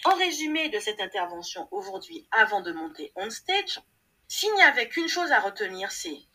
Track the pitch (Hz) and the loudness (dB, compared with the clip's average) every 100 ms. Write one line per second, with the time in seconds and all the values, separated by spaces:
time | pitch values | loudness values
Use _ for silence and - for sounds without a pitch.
0 | 349 381 370 302 311 311 311 415 214 214 | 4 4 2 0 -2 0 0 -2 -4 -4
1 | 185 196 175 175 170 175 - 202 196 190 | -4 -2 -4 -4 -10 -10 -8 -8 -6 -10
2 | - 165 - 226 214 202 175 165 165 - | -10 -16 0 4 4 2 -2 -6 -8 -10
3 | - 175 214 - - 392 392 - - _ | -10 -6 -6 -6 0 0 0 -6 -12 _
4 | _ _ - - 415 403 311 262 226 330 | _ _ -8 -2 2 6 6 6 0 -2
5 | 330 349 339 240 196 196 196 185 196 - | -2 0 4 4 2 -2 -6 -4 -6 -6
6 | 170 143 - | -8 -10 -14